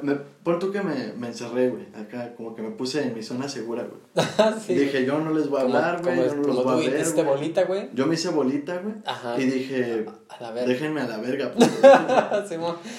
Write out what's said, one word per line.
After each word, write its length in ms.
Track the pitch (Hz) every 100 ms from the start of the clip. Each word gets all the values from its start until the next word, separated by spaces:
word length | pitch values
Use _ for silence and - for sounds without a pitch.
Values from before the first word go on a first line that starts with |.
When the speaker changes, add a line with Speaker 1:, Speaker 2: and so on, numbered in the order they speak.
Speaker 1:
me, 140 | 143 143
pon 440 | - - 170 170
tú 120 | 196
que 100 | 202
me, 300 | 185 139 107 110
me 100 | 120
encerré, 420 | 110 117 123 127
güey, 140 | 107 104
acá 420 | 110 107 123 117 -
como 180 | 113 110
que 60 |
me 80 | 110
puse 340 | 107 127 151 127
en 80 |
mi 80 | 113
zona 280 | 107 127 139
segura, 340 | 127 113 120 104
güey. 720 | - - - - - 220 220
Speaker 2:
<laughs> 60 | -
Sí, 100 | 131
Speaker 1:
Dije, 160 | 143 139
Speaker 2:
güey. 20 | 127
Speaker 1:
"Yo 120 | 147
no 140 | 160
les 160 | 156 139
voy 100 | 135
a 40 |
Speaker 2:
Como, 120 | 127 120
Speaker 1:
hablar, 260 | 165 175
güey, 140 | 175 127
Speaker 2:
como, 120 | 127
Speaker 1:
yo 60 | 143
no 60 | 143
los 80 | 127
Speaker 2:
como 80 |
Speaker 1:
voy 220 | 127 127 156
a 0 |
Speaker 2:
tú 60 |
Speaker 1:
ver, 80 | 143
Speaker 2:
hiciste 220 | 165 160
Speaker 1:
güey". 120 | 151 139
Speaker 2:
bolita, 280 | 160 165 180
güey. 240 | 190 226
Speaker 1:
Yo 140 | 123 143
me 60 |
hice 160 | 165 180
bolita, 480 | 160 131 143 147 180
güey. 180 | 202 208 -
Speaker 2:
Ajá. 320 | 127 123 120
Speaker 1:
Y 60 |
dije, 600 | 131 131 131 131 120 113 104 - -
Speaker 2:
A, 60 | -
a 60 |
la 100 | 117
verga. 180 | 113 127
Speaker 1:
"Déjenme 300 | 127 151 151
a 60 | 127
la 80 | 110
verga, 340 | 120 135 127
pues". 160 | - -
Speaker 2:
<laughs> 760 | - 277 - - 254 - 214 196
Simón. 300 | 165 170 170 -